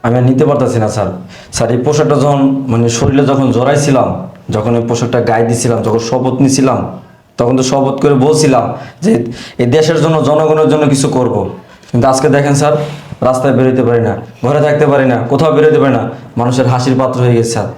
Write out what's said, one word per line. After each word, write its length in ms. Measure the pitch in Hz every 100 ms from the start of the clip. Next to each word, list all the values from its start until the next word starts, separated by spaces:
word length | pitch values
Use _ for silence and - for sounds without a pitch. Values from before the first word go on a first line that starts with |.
| 117
আমি 100 | 123
আর 60 | 123
নিতে 140 | 131 147
পারতেছি 280 | 135 127 117
না, 40 | 107 107
স্যার। 140 | 92 90 - - - -
স্যার, 120 | 117 127
এই 40 | 127
পোশাকটা 300 | 147 147 143
যখন, 180 | 143 143 135 135 131
মানে, 160 | 113 117 117
শরীরে 260 | 135 139 135
যখন 160 | 135 131 113
জড়াইছিলাম, 520 | 131 147 139 131 95 92 - - - 110
যখন 160 | 110 120
এই 40 | 117
পোশাকটা 300 | 117 120 123 113
গায়ে 160 | 113 117
দিছিলাম, 300 | 117 123 113 104
যখন 160 | 110 -
শপথ 260 | 127 131 127 139
নিছিলাম, 340 | 131 135 113 92 - - - _ -
তখন 140 | 120 131
তো 40 | 127
শপথ 240 | 139 135 131
করে 120 | 147 139 143
বলছিলাম 400 | 156 151 131 - - - -
যে 80 | 185 226 117 - - -
এই 40 | 120 151
দেশের 220 | 156 160
জন্য, 120 | 156 160 135
জনগণের 400 | 151 156 156 147
জন্য 120 | 151 143
কিছু 140 | 139 - 131
করব। 180 | 120 104 92 - - - -
কিন্তু 160 | 123 131
আজকে 160 | 131 151 143
দেখেন, 180 | 143 143
স্যার, 120 | 147 151 - - - - 123
রাস্তায় 260 | 127 139 123
বেরোতে 260 | 131 131 117
পারি 140 | 120 110
না, 60 | 98 - - 120
ঘরে 160 | 147 147
থাকতে 200 | 147 151
পারি 140 | 139 131
না, 60 | 120 120
কোথাও 200 | 135 160 151
বেরোতে 220 | 151 147
পারি 100 | 139 117
না। 60 | 104 - - -
মানুষের 280 | 120 127 123
হাসির 220 | 127 131 127
পাত্র 160 | 127 123
হয়ে 120 | 123 117
গেছে, 140 | 117
স্যার। 140 | 113 101